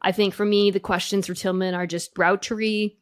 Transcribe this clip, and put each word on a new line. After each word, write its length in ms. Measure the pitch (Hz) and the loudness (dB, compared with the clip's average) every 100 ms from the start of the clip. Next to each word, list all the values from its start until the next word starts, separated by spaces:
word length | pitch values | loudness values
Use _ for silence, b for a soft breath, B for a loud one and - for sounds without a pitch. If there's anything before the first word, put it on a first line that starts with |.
I 120 | - | -2
think 220 | 185 202 | 2 0
for 100 | - | 0
me, 260 | 208 202 202 | 2 4 4
the 100 | 196 | 2
questions 460 | - 180 - 196 185 | 0 -4 0 -2 -2
for 80 | |
Tillman 400 | 180 190 185 185 | -4 -2 -2 0
are 120 | 180 175 | -2 -4
just 300 | 170 - - | -6 -6 0
route 260 | 175 196 | 2 2
tree. 540 | - 220 220 214 208 - | -2 -2 0 0 -2 -4